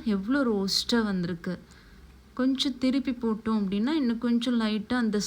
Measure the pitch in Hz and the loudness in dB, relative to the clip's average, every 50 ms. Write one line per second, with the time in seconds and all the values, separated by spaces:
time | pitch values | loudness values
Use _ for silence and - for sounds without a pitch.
0 | - 226 202 190 190 214 269 277 277 240 214 196 190 196 - - - - 240 233 | 0 0 0 0 0 0 2 2 2 2 2 0 0 0 -2 -2 0 0 0 2
1 | 220 208 196 185 175 170 180 170 - 185 175 - - - - - - - - - | 2 0 0 -2 -2 -2 -4 -6 -6 -8 -8 -8 -10 -18 -20 -20 -20 -20 -20 -20
2 | - - - - - - - - 254 262 269 262 - 285 247 - - 262 240 277 | -20 -20 -20 -20 -20 -14 -4 0 0 0 2 0 -2 -2 -2 0 0 2 2 2
3 | 269 269 240 240 - 226 214 214 - 220 220 214 202 185 202 202 220 269 330 320 | 0 -2 -4 -2 0 -2 -2 -2 -2 0 0 0 0 0 0 0 0 0 0 2
4 | 269 233 233 226 - 240 233 233 233 254 240 233 220 214 214 214 214 - 247 254 | 2 0 0 0 0 2 2 2 2 2 0 2 2 0 0 -2 -2 -2 0 0
5 | 233 214 202 208 196 | 0 2 0 0 -2